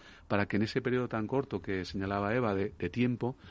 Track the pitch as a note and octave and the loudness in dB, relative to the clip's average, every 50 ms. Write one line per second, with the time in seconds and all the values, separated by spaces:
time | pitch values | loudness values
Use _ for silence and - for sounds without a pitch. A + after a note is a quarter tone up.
0 | - - - - - - G#2+ G2+ G2+ - - G2+ G#2+ G#2+ - C3 A#2 B2 B2 B2+ | -16 -20 -20 -20 -4 0 2 2 4 4 2 2 2 2 0 0 0 2 0 0
1 | B2 A2+ - A2+ A2 - B2+ C3+ C3+ - - G2 - - G2 F#2+ F2+ - - G2+ | 0 0 -2 -4 -2 0 0 0 0 0 -4 -4 -2 -2 -2 -2 -2 -4 -4 -4
2 | F#2+ F#2+ G2+ G2+ G2+ G2+ A2 B2+ B2 G#2+ G2+ F#2+ G2 G#2+ - - - F2+ - A#2+ | -2 0 0 0 2 2 2 2 2 2 2 2 0 -2 -2 -4 -6 -4 0 2
3 | B2 B2 B2 - A#2+ B2 C3+ - - - | 2 2 2 0 -2 -4 -4 -6 -12 -20